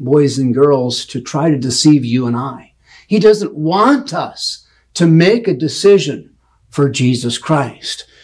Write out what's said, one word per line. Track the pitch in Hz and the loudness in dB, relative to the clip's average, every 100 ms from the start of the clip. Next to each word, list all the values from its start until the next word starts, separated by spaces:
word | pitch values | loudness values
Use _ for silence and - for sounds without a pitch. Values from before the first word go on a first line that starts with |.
boys | 123 147 143 120 | 0 2 2 0
and | 127 | -2
girls, | 120 147 139 123 123 - | 2 2 2 -2 -6 -10
to | 123 | -12
try | 117 143 160 | -8 -4 -2
to | 143 | -2
deceive | 127 117 156 147 | -2 0 4 4
you | 120 123 123 | 2 -2 -2
and | 120 | -4
I. | 135 123 - _ _ - _ | -6 -12 -20 _ _ -20 _
He | 208 | 2
doesn't | 214 208 - | 4 2 0
want | 151 156 185 226 285 - | -6 -2 2 2 2 -2
us | 170 131 - - - _ _ _ | -8 -8 -10 -12 -12 _ _ _
to | - 170 | -2 4
make | 160 175 233 226 | 4 4 2 0
a | |
decision | 139 151 - 196 202 147 110 - _ _ _ _ | -4 -4 0 4 4 2 -8 -14 _ _ _ _
for | - 143 | -2 -2
Jesus | - 123 123 120 117 | 0 0 0 -4 -8
Christ. | - 156 123 - - - - _ | -2 -2 -2 -8 -14 -14 -16 _